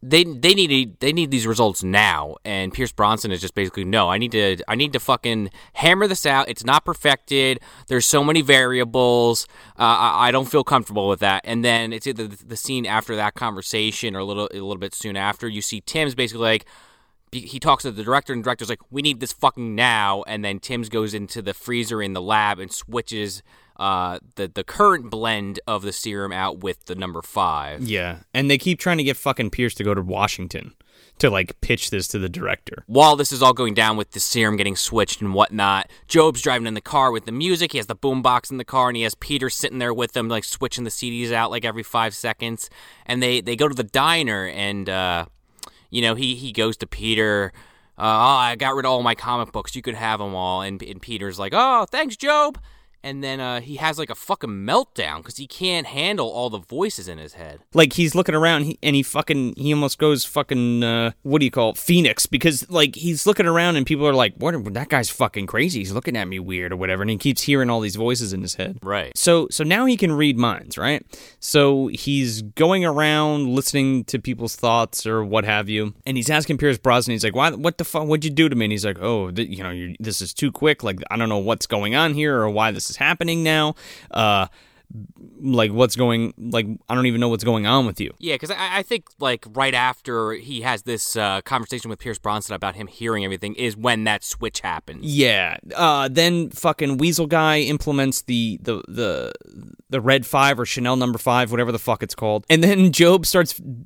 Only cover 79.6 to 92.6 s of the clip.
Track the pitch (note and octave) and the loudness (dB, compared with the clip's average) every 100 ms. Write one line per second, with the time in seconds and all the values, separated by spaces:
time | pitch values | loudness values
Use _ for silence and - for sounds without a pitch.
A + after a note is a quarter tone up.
79.6 | F#2+ F2+ F2+ E2+ A2 G2+ F#2+ - C#3+ - | -8 -8 -8 -8 -6 -6 -8 -2 -4 2
80.6 | D#3 D3 A#2 F#2 C#2+ A2 A2+ G#2 G2 A#2 | 2 2 -2 -6 -6 -2 0 0 0 -2
81.6 | - G#2+ G#2 B2+ D#3+ D3 D3+ C3+ G#2+ G#2 | 0 -2 0 0 0 0 0 2 0 2
82.6 | A2 G#2 - - C#3 E3 E3+ E3 D#3+ D#3 | 0 0 -8 -2 0 0 -2 0 2 2
83.6 | D3+ D#3 - - - - A2 G2+ F#2 - | 2 -2 -12 -20 -8 0 2 4 0 -6
84.6 | _ _ _ A2 G2+ - - - C3 B2 | _ _ _ -16 -16 -18 -20 -8 0 2
85.6 | A2 G#2+ B2 A#2 B2 A#2 A2+ - A#2 A#2 | 2 4 2 4 2 2 -2 -6 -4 -2
86.6 | G#2+ A2 _ B2 B2+ A#2 A#2+ A2+ G#2+ A2+ | -2 -6 _ 0 2 2 0 0 2 2
87.6 | G#2 C3 B2 F#2+ G2 - E3 C#3+ D#3+ G3 | 4 4 4 -2 -8 -6 -6 -6 -4 -6
88.6 | F#3 F#3+ F#3+ A#3 - _ C3+ A#2+ A#2 A2 | -2 -4 -2 -6 -6 _ -2 -2 -4 0
89.6 | C3+ B2+ B2+ B2+ - A#2 A2 A2 A#2 C3 | 2 4 2 0 -4 -2 -2 -4 -8 -6
90.6 | A#2+ A#2 - A#2 - A2+ G#2 F#2+ - C3 | -4 -4 -4 -4 -4 -2 0 -2 -2 -4
91.6 | A2+ B2+ A2+ G#2+ B2+ G#2+ G#2+ G#2 - G2 | -4 -8 -8 -10 -8 -8 -4 -4 -4 -6